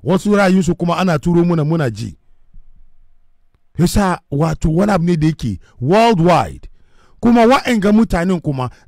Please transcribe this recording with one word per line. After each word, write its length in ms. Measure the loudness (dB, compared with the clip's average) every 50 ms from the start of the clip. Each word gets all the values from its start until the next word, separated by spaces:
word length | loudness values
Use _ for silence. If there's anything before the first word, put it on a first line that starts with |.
| -2
Wasu 320 | -2 -2 -2 0 0 0
ra'ayinsu 400 | 2 2 2 2 2 2 0 -2
kuma 220 | -2 -2 -4 -2 -2
ana 220 | 0 0 -2 -2
turo 240 | -2 0 0 2 2
muna, 180 | 2 0 0 0
muna 260 | -2 -2 -2 -2 -4
ji. 280 | -4 -6 -12 -12 -12 _ _ _ -20 _ -20 _ -20 -20 -20 -20 -20 -20 -20 -20 -20 -20 -20 -20 -20 _ _ _ _ _ _ _ _ _ _ _ _ -2
Yasa, 420 | -2 0 0 0 -2 -2 -2 -6 _ _
wato, 420 | -4 -4 -2 -4 -4 -4 -4 -2 0
wani 180 | 0 0 0
abu 140 | 0 0 0
ne 100 | 0 0 0
da 100 | 0 -2
yake 320 | -2 -2 -6 -8 -8 -8 -12 _ _ -8
worldwide. 880 | -2 0 2 2 4 2 2 2 2 2 2 2 0 -4 -10 -16 -18 -20 -20 _ _ _ _ _ _ _ -20 _
Kuma 260 | 0 2 4 4 6
wa'anga 460 | 4 4 2 2 0 -2 0 2 2 4
mutanen 460 | 2 2 2 0 -2 -2 -2 -2 -2
kuma 280 | -4 -6 -4 -4 -6 -8 -8 _ _